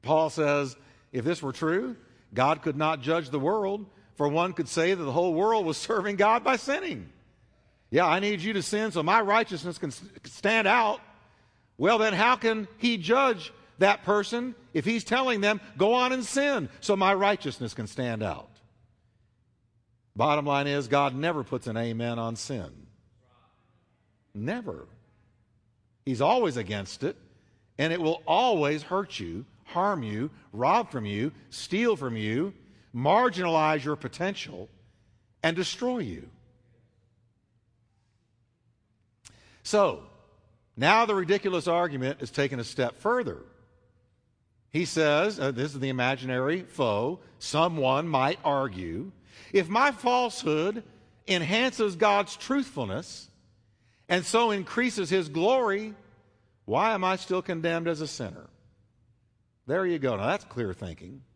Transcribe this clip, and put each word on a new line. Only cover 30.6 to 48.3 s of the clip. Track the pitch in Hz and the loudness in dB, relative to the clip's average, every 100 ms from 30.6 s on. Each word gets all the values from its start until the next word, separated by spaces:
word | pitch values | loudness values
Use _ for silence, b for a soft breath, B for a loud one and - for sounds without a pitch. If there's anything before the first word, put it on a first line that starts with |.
| 127 214 220 | 2 2 0
from | 131 104 | -6 -4
you, | 101 139 B B | -2 -4 B B
steal | - - 190 240 | -16 -4 0 0
from | 190 135 113 | 0 -4 -4
you, | 107 117 190 196 b b b | -2 -2 -4 -8 b b b
marginalize | 120 135 202 254 180 180 160 156 156 | -2 4 4 4 0 0 2 4 2
your | 139 | -2
potential, | 147 127 - 185 196 - 90 104 _ _ _ _ _ _ _ | -6 -8 -6 -6 -6 -12 -12 -16 _ _ _ _ _ _ _
and | 160 | -2
destroy | 165 180 - 247 247 | -2 -4 -4 -4 -4
you. | 135 80 - - _ _ _ _ _ _ _ _ _ _ _ _ _ _ _ _ _ _ _ _ _ _ _ _ _ _ _ _ b b b b | -6 -8 -14 -20 _ _ _ _ _ _ _ _ _ _ _ _ _ _ _ _ _ _ _ _ _ _ _ _ _ _ _ _ b b b b
So, | - 214 190 - - - _ _ _ _ _ - | 0 2 2 0 -12 -20 _ _ _ _ _ 0
now | 139 214 226 | 6 6 4
the | |
ridiculous | 202 175 196 196 180 165 | 0 2 0 2 -2 0
argument | 170 175 139 131 143 | 0 0 -2 -4 -4
is | 127 | -8
taken | - 139 131 | -2 -2 -2
a | |
step | 113 - 123 - | -8 -4 -4 -2
further. | 208 247 175 78 - _ _ _ _ _ _ _ _ _ _ _ _ | 0 0 -2 -8 -14 _ _ _ _ _ _ _ _ _ _ _ _
He | 151 | -4
says, | 180 - 151 147 202 190 | -2 2 4 4 2 0
uh, | 139 | -4
this | 120 147 | -2 -6
is | 139 | -4
the | 135 | -4
imaginary | 127 123 131 127 127 131 175 | 0 0 0 -2 -2 0 -2
foe, | 175 - 123 101 123 175 B B | -6 -2 0 2 -2 -6 B B
someone | - 151 170 160 127 135 170 | -4 0 2 2 2 2 2
might | 147 135 | 2 2